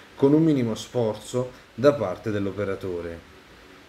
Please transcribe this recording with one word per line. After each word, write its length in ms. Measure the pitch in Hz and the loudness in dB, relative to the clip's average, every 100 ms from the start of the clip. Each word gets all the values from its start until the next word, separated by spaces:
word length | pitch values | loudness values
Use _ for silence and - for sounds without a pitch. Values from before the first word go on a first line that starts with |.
| - - | -20 2
con 180 | 139 | 4
un 80 | 151 | 6
minimo 320 | 160 143 117 | 4 2 0
sforzo 800 | 110 - 123 113 107 - 123 127 - - - | -4 -4 -2 -2 -2 -6 -6 -6 -10 -18 2
da 180 | 139 | 2
parte 380 | 143 101 87 113 | 4 -2 -4 -4
dell'operatore. 880 | 104 98 95 98 95 95 87 85 85 - - - - - - | -4 -4 -4 -6 -6 -6 -8 -8 -12 -16 -20 -20 -20 -20 -20